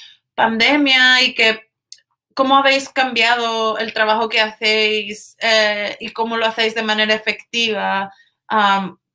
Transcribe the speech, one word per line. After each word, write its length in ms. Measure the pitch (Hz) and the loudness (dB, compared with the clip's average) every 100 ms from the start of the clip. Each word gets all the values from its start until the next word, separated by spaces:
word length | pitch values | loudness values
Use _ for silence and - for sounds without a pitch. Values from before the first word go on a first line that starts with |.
| - _ _ - | -20 _ _ -2
pandemia 840 | 226 226 240 294 277 262 254 254 | 0 2 2 4 4 4 4 4
y 120 | 254 | 2
que 380 | 254 220 - - _ _ - _ _ _ | 2 0 0 -6 _ _ -20 _ _ _
cómo 240 | - 269 277 | -4 2 4
habéis 320 | 269 269 269 | 4 2 0
cambiado 880 | - 262 233 226 240 226 226 220 220 | -2 -2 0 0 2 0 -2 -2 -2
el 160 | 220 | -6
trabajo 340 | 220 214 214 220 | -2 0 0 0
que 140 | 226 | 0
hacéis, 960 | 214 214 220 220 214 214 208 214 - - | -2 -2 0 0 0 -2 -4 -8 -10 -6
eh, 560 | 226 220 214 208 202 - | 0 2 2 -2 -6 -10
y 80 | 226 | -10
cómo 260 | - 233 226 | -6 -4 -2
lo 100 | 220 | -2
hacéis 300 | 226 220 220 | -2 -2 -2
de 80 | |
manera 300 | 220 214 214 | -2 -2 -2
efectiva, 1000 | 214 214 208 - 233 226 202 190 196 196 - _ _ - | -2 -4 -8 -8 -4 -4 -2 -4 -4 -6 -12 _ _ -4
am, 520 | 214 202 196 190 - _ | 0 2 0 -2 -10 _